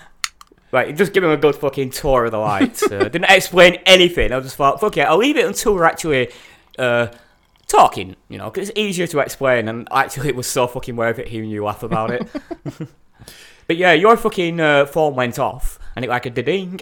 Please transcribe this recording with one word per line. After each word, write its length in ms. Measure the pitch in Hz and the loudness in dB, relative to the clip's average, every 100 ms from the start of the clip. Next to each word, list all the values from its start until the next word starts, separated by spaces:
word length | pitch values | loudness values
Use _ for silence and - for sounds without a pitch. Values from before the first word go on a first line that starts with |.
| - _ - - - _ _ | -20 _ -14 -14 -20 _ _
right, 260 | 127 120 147 | -2 -2 -2
just 160 | 190 | 0
give 120 | - | 2
him 60 | 180 | 0
a 60 | 151 | 2
good 200 | 147 139 | 2 2
fucking 340 | 143 135 135 | -4 -4 -6
tour 360 | - 151 131 117 | -6 0 0 0
of 40 | |
the 80 | 110 | -2
lights. 440 | 107 101 - - | -2 0 -2 0
Uh, 240 | 427 - - | -4 -2 -4
didn't 160 | 170 185 | -2 4
explain 460 | 190 - 175 180 175 - | 2 4 6 6 6 4
anything. 460 | 185 175 170 107 | 6 6 2 0
I 80 | 127 | -2
just 160 | 131 - | -6 0
thought, 240 | 139 139 | 0 2
"Fuck 160 | 214 175 | -2 0
it, 40 | |
I'll 140 | 143 160 | 2 4
leave 180 | 254 294 | 2 2
it 100 | 185 | -2
until 280 | 202 240 | -2 -2
we're 100 | 196 | 2
actually, 460 | 165 - 165 135 120 - - - _ - | 2 0 -2 0 -2 -6 -20 -20 _ -4
uh, 300 | 127 120 117 - _ _ _ _ _ | 0 0 -2 -6 _ _ _ _ _
talking," 500 | - - - 95 - _ | 4 4 4 -12 -14 _
you 100 | 101 | -14
know, 120 | 98 | -10
'cause 180 | 190 196 | -8 -8
it's 100 | 214 | -4
easier 280 | 208 180 170 | -4 -2 -4
to 100 | 147 | -2
explain, 480 | 135 - 135 123 110 | -4 -2 0 0 0
and 200 | 117 117 | -6 -4
actually 380 | 131 135 - 139 | -2 -2 -2 -6
it 80 | 127 | -6
was 100 | 120 | -4
so 200 | 139 123 | -2 -2
fucking 300 | 131 123 117 | -4 -10 -4
worth 220 | 117 113 | -4 -4
it 100 | 107 | -8
hearing 220 | 113 110 | -8 -8
you 140 | 104 | -6
laugh 180 | 104 101 | -6 -6
about 280 | 113 110 110 | -6 -4 -4
it. 180 | 120 220 294 - 330 | -6 -8 -12 -14 -14
<laughs> 240 | - - 156 _ _ _ - - - - _ | -14 -12 -16 _ _ _ -20 -20 -20 -20 _
But 80 | 170 | 0
yeah, 160 | 180 | 4
your 240 | 156 202 233 | 6 6 4
fucking, 440 | 220 - 170 170 | 2 -2 -4 0
uh, 260 | 156 143 143 | 2 4 2
phone 280 | 165 156 | 0 -2
went 240 | 135 123 117 | 0 -4 -2
off, 400 | 120 131 - - - | -4 -2 -4 -4 -12
and 100 | - | -8
it, 40 | 120 | -4
like, 180 | 123 123 | -4 -4
a 40 | |
ding, 500 | 117 120 185 185 185 | -4 -2 -4 -4 -12